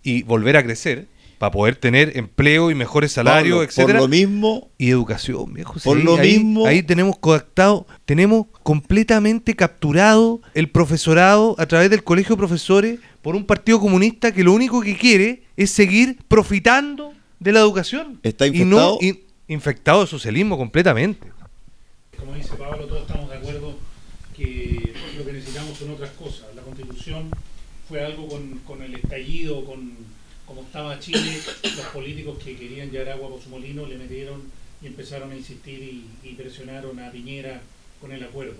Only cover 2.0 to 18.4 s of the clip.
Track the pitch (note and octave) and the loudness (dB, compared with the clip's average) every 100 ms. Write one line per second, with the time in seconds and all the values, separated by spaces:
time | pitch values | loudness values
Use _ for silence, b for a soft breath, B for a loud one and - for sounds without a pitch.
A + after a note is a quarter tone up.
2 | D3+ C3+ G#2+ - C#3+ D#3 E3+ D3 A#2 D3+ | 2 -2 -6 0 2 4 2 -2 -2 -2
3 | D3 - A#2+ D#3 E3 E3+ D#3 - C3 C3+ | 0 0 2 4 2 0 0 2 4 4
4 | C3 D#3+ G3 G3+ G#3+ A3 - _ B2 B2+ | 4 4 2 0 -2 -2 -10 _ 0 2
5 | A2 G#2+ - A2 - - E2 - C3 D3 | 0 -6 -6 -8 -8 -12 -12 -4 0 2
6 | E3 E3+ - G#3+ A3 G#3+ A3 E3 D#3+ F3 | 4 6 6 6 4 2 4 2 2 2
7 | F#3+ - D3+ D#3 - - G3 G3+ - b | 2 0 2 0 0 2 4 2 -4 b
8 | - D3 G3+ A3 G#3+ _ - D3+ - G3 | -2 2 4 4 0 _ 0 0 2 2
9 | A3+ A3 G#3+ A3+ A#3 G#3+ F3+ - D3+ D#3 | 4 2 2 0 -2 0 -2 0 0 4
10 | G#3 A3 A3+ A#3 - D#3+ D#3+ E3+ D#3 D#3+ | 6 6 4 0 -4 -2 0 2 2 0
11 | E3 D#3+ F#3 G#3 A3+ F3+ E3 E3 F#3+ G#3+ | 2 6 6 6 4 0 2 4 4 4
12 | - F3 G3+ G#3+ F#3+ E3 - F#3+ A3 A#3+ | 2 2 2 0 0 -2 2 2 2 -4
13 | b b - F#3+ G3+ G3+ - A3+ G3+ F#3 | b b -6 -6 0 0 4 4 4 4
14 | G#3+ A3+ A#3 F#3 F3+ G#3 B3+ A#3+ G#3 F#3+ | 4 2 -2 4 4 6 2 0 -2 2
15 | B3 G3+ G#3 B3 _ - G3 - G3 G#3 | 4 6 4 -2 _ -2 0 4 4 4
16 | B3+ B3+ - G#3+ G3 G3+ A3+ C4 C#4+ C#4+ | 2 0 2 2 4 0 2 2 0 -10
17 | D4 D4 _ _ F#3 G#3+ G#3+ F#3+ E3 C4+ | -14 -18 _ _ 2 4 4 2 -6 -8
18 | D#4+ A3+ A2 - | -10 -6 -6 0